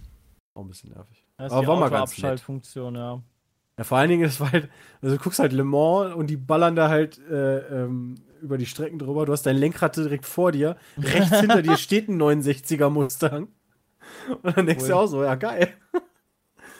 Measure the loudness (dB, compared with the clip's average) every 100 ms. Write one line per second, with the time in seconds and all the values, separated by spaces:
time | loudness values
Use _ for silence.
0 | -20 -20 _ _ _ -18 -18 -18 -20 -20
1 | -20 _ _ -14 -4 0 2 2 2 0
2 | -2 -4 -4 -6 -8 -14 -12 -12 -10 -10
3 | -10 -12 -16 _ _ _ _ -12 0 2
4 | 4 4 2 0 0 0 -2 -10 -20 _
5 | -2 -2 -2 0 0 2 0 2 4 2
6 | 0 -4 -4 -4 0 2 4 4 4 4
7 | 0 -4 -6 -2 0 0 -2 -6 -4 -6
8 | -8 -14 -20 -16 -6 -4 -4 -6 -8 -8
9 | -6 -2 0 0 0 2 2 0 -2 0
10 | -4 -4 -6 -2 0 2 -2 -4 -12 -8
11 | 0 2 4 4 6 4 4 2 2 0
12 | 0 2 2 2 2 -2 -2 0 2 2
13 | -2 -2 -2 -2 -10 _ _ _ _ _
14 | -20 -14 -10 -6 -2 0 2 0 0 2
15 | 2 0 0 0 -2 0 -2 -2 _ -6
16 | -6 _ _ _ _ _ -20 -20